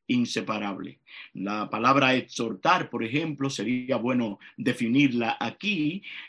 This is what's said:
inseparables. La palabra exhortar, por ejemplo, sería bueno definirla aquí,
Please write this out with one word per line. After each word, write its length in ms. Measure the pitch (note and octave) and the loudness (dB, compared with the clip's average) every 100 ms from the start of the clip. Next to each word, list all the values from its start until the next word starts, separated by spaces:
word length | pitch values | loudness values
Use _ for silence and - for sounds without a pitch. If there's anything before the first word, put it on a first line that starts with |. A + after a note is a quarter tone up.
| - | 0
inseparables. 880 | B2 A#2 - G#2+ G#2+ G#2 F2+ E2 - _ - - | 2 2 -2 -2 -4 -4 -6 -10 -14 _ -20 -16
La 340 | - G2 G#2+ G2+ | -8 -6 -4 -4
palabra 460 | G#2+ B2 C#3 C3 | 2 4 6 4
exhortar, 760 | B2+ - - A2+ G2 E3 E3+ D#3 | 2 -2 -4 -4 0 2 2 2
por 160 | A#2+ | -4
ejemplo, 460 | A2+ C#3 E3 C#3 C3+ | -2 -2 -2 -2 -4
sería 460 | - G#2 B2+ B2+ B2 | -2 -2 -2 0 -2
bueno 420 | A#2+ B2 A2+ G2 - - | 0 0 0 -4 -12 -6
definirla 800 | C3 B2 A2+ C3 C#3+ A#2+ A2+ - | -2 0 2 4 4 4 0 0
aquí, 640 | A2+ - G#3 F#3+ D3 G3 - - | -4 -4 -4 0 0 -4 -8 -16